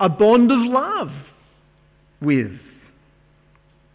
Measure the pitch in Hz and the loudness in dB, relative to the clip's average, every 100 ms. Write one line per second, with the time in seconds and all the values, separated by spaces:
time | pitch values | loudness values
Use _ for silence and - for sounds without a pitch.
0 | 185 151 214 240 240 254 233 254 320 415 | -4 2 4 4 4 2 0 -4 -4 -8
1 | 196 139 - _ _ _ _ _ _ _ | -10 -14 -20 _ _ _ _ _ _ _
2 | _ - 147 139 110 95 - _ _ _ | _ -8 -4 -2 -4 -10 -20 _ _ _
3 | _ _ _ _ _ _ _ _ _ | _ _ _ _ _ _ _ _ _